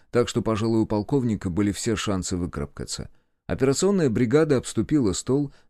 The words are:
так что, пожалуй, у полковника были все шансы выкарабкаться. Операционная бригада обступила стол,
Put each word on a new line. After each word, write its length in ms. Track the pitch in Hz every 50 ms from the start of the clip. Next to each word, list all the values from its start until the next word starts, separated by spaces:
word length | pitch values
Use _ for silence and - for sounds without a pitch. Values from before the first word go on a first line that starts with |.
| _ _
так 180 | - 120 120 -
что, 140 | - 120 104
пожалуй, 400 | 113 110 101 113 113 113 110 107
у 40 |
полковника 600 | 104 110 104 104 - 143 143 120 120 107 92 - 98
были 240 | 82 95 101 101 98
все 240 | - - 117 110
шансы 400 | 95 - - 98 92 92 - 92
выкарабкаться. 720 | 87 87 85 - 71 71 - - - - - - - - - - _ _ _ _ _ _
Операционная 640 | - - - 131 131 143 - - 190 202 190 165 131
бригада 480 | 107 107 127 110 123 151 160 156 143 120
обступила 560 | - - - 117 104 - 151 147 123 98 90
стол, 360 | - - - 127 143 147 143 - - _ _